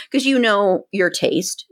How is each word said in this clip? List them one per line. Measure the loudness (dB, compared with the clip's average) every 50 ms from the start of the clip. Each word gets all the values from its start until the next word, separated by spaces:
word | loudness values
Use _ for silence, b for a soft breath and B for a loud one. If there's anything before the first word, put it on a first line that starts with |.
| B B
'cause | -4 -2 0
you | 2 2
know | 2 2 2 2 2 2 2 0 -2 -4 _
your | -2 -2 0 0
taste | 0 0 0 0 0 0 -2 -4 -8 -10 -14 -20